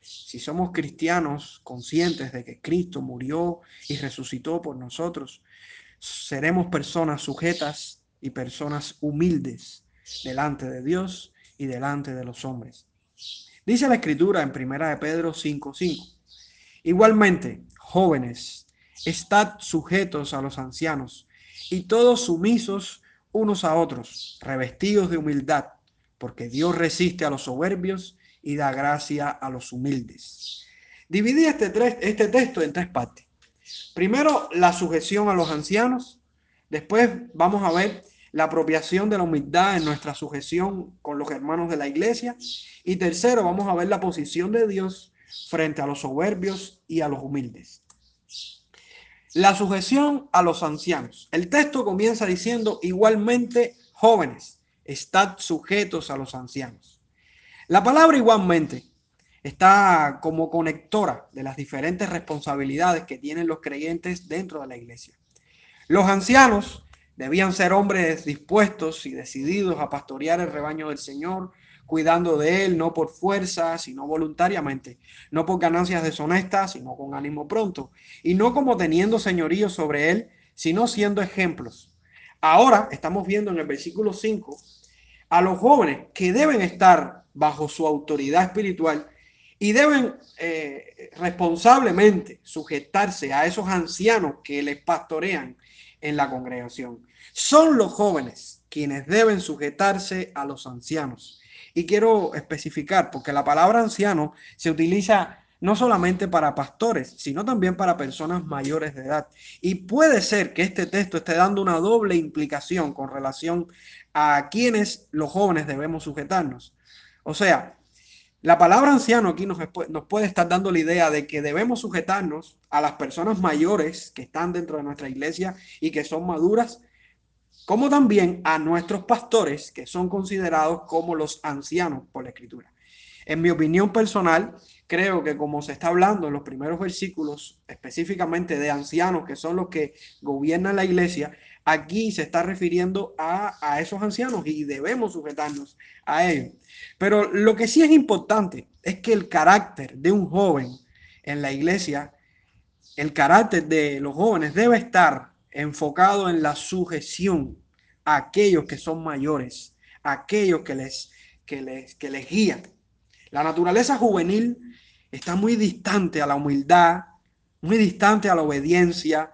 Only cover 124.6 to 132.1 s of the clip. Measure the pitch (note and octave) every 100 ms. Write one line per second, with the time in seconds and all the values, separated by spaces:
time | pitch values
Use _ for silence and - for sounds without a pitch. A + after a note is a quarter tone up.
124.6 | E3+ D3+ C#3+ C#3+ C#3 C3 D3+ E3 F#3 F#3
125.6 | - - D#3 D#3 D3 D#3+ F3+ D#3+ E3+ A3
126.6 | A#3 - _ _ _ _ _ _ _ _
127.6 | - G#3+ C#4 D4 B3+ G3+ F3+ F3+ D#3 D#3+
128.6 | D#3 E3+ F3 G3+ - A#3 - A3+ E3 D3
129.6 | - - B2+ F3+ F3+ G3 F#3+ G3 F3 D#3+
130.6 | D#3 E3+ - E3 E3+ D#3+ D3+ - D#3 C#3
131.6 | C3+ E3 F3 C3+ -